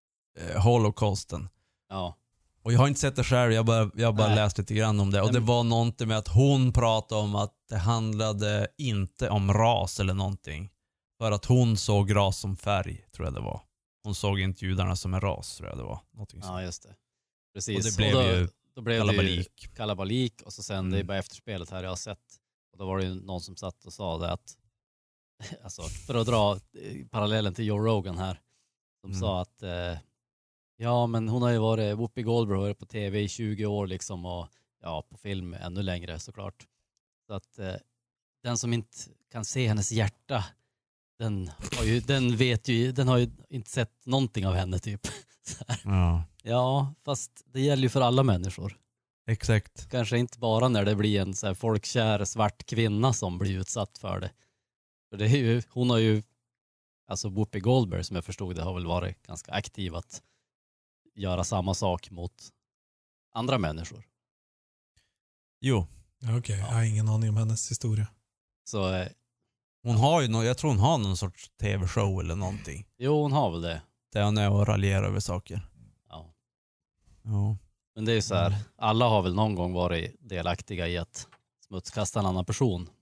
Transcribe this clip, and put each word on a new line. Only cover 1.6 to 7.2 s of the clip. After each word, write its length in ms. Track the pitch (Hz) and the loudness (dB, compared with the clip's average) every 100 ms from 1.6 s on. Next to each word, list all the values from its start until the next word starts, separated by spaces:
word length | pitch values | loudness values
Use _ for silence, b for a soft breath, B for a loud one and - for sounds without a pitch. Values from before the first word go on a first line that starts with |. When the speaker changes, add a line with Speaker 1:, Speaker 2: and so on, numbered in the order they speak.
| _ _ - | _ _ -12
Speaker 2:
Ja. 260 | 95 87 - _ _ _ _ | -8 -8 -10 _ _ _ _
Speaker 1:
Och 100 | 117 | 2
jag 60 | 120 | 6
har 80 | 139 | 6
inte 120 | 139 | 4
sett 160 | 139 131 | 0 0
det 80 | |
själv, 280 | 120 123 120 | 2 4 4
jag 120 | 113 113 | 4 4
bara, 260 | 113 101 - | 4 2 0
jag 200 | 117 107 | 0 4
bara 120 | 107 | 4
Speaker 2:
Nej. 80 | 107 | 4
Speaker 1:
läst 220 | 104 - | 2 0
lite 160 | 95 | -2
grann 260 | 107 110 104 | 0 2 2
om 120 | 98 | 2
det. 80 | 98 | 4
Och 40 | 110 | 4
Speaker 2:
Nej, 60 | |
Speaker 1:
det 60 | 120 | 4
Speaker 2:
men 80 | 110 | 4
Speaker 1:
var 160 | 120 | 2
någonting 440 | 117 117 117 - 110 | 4 2 2 0 -2
med 100 | 110 | -2
att 100 | - | 2
hon 460 | 98 139 135 127 | 6 6 6 4
pratade 480 | 123 117 110 - 110 | 4 4 2 0 -2